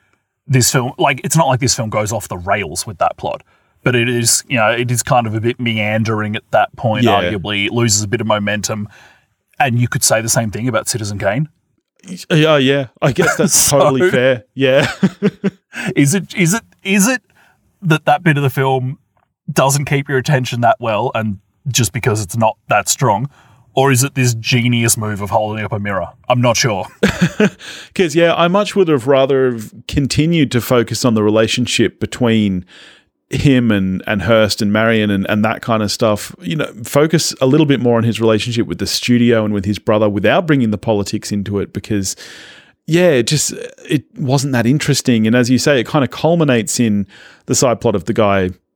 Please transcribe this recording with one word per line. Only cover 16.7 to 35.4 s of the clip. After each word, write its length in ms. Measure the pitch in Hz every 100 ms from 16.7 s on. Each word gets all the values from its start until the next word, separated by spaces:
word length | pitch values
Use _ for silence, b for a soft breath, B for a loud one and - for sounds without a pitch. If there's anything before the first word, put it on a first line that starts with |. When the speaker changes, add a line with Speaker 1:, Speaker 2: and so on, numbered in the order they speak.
| _
Speaker 1:
is 260 | 190 202 196
it 140 | 254 - b b b _ _
that 220 | 180 156
that 180 | - 147
bit 140 | 175 143
of 60 |
the 80 | 139
film 480 | 143 135 131 127 139 _ _ _ _ -
doesn't 360 | 156 135 139 143
keep 220 | 139 139
your 100 | 135
attention 420 | 123 147 127 120
that 160 | 120 110
well 300 | 120 104 123
and 260 | 117 110 101 _ _ -
just 240 | 123 113
because 300 | - - 107
it's 140 | 101 113
not 200 | 110 - _
that 200 | 107 98
strong? 400 | - 127 101 139 b b b b
Or 160 | - 135
is 140 | 123
it 100 | 139
this 200 | 135 123
genius 640 | 117 110 127 120 120 113 113
move 240 | 107 101
of 100 | 101
holding 340 | 110 107 107
up 80 | 104
a 80 | 110
mirror? 280 | 101 98 85 - _
I'm 120 | 123
not 160 | 123 113
sure. 300 | 127 98 90
Speaker 2:
<laughs> 1000 | - 196 - 175 - 214 - - - -
'Cause, 200 | - 180
yeah, 200 | 147 170
I 140 | 165 170
much 280 | 196 208 202
would 120 | 175
have 180 | 147 117
rather 460 | 135 135 135 131
have 200 | 117 107 - -
continued 640 | 151 135 - 156 170 135
to 80 | 123
focus 440 | - 123 113 113
on 100 | 127
the 80 | 110
relationship 800 | 107 107 113 - 120 - 107 -
between 640 | 110 - 120 113 104 92 - B B B B _ _
him 400 | - 151 127 120
and, 300 | 101 95 92 -
and 160 | 107
Hearst 400 | 90 113 107 -
and 100 | 104
Marion 380 | 104 113 110 104
and, 180 | 98 98
and 160 | 107